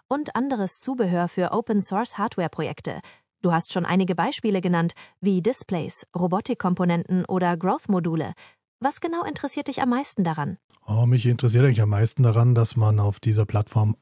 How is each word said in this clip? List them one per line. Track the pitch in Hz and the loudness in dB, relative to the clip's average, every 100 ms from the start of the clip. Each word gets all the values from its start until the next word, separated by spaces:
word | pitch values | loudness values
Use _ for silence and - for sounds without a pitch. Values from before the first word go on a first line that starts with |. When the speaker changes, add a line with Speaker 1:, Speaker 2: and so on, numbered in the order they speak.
| - | -6
Speaker 1:
und | 285 302 220 | -6 -4 -4
anderes | 269 247 190 - | -2 -2 -4 -4
Zubehör | - 262 196 175 175 | -4 -2 0 0 0
für | - 175 | -2 -2
Open-Source-Hardware-Projekte. | 214 - 208 185 190 240 - 208 - 160 - 156 - - - - - _ _ | -2 0 0 0 -2 -4 -4 -4 -4 -4 -4 -6 -6 -10 -10 -12 -20 _ _
Du | 180 | 2
hast | 165 - | 2 0
schon | 185 170 | -2 0
einige | 185 185 | 0 0
Beispiele | 175 190 - 220 190 | 0 -2 -2 -2 0
genannt, | 180 175 170 - - _ | 0 0 0 -4 -16 _
wie | 190 185 | 0 0
Displays, | 180 262 - 180 185 - - | 0 -2 -4 -6 -4 -6 -6
Robotikkomponenten | 175 180 180 - 247 185 180 180 170 - 185 | -4 -2 -2 -2 -2 0 0 0 0 0 -2
oder | 175 185 180 175 | 0 0 0 0
Growth-Module. | 185 254 - 185 165 160 143 - - _ _ _ | -2 -2 -2 -2 0 -2 -4 -10 -20 _ _ _
Was | 254 294 | -4 -4
genau | 339 339 | -4 -4
interessiert | 349 294 277 - 285 | -6 -6 -6 -6 -6
dich | 269 | -4
am | 247 | -2
meisten | 240 285 - | 0 -2 -2
daran? | 170 156 143 92 _ _ - | -2 -2 -6 -8 _ _ -4
Speaker 2:
Oh, | 107 120 | 2 4
mich | 127 113 | 4 2
interessiert | 117 120 117 | 2 2 4
eigentlich | 139 113 | 4 4
am | 107 | 2
meisten | 101 110 - | 2 2 4
daran, | 123 110 120 117 | 4 4 4 4
dass | 113 - | 2 2
man | 107 107 | 4 4
auf | 104 98 | 2 0
dieser | 117 107 104 | 0 0 2
Plattform | 107 104 - 107 113 | 0 0 0 0 0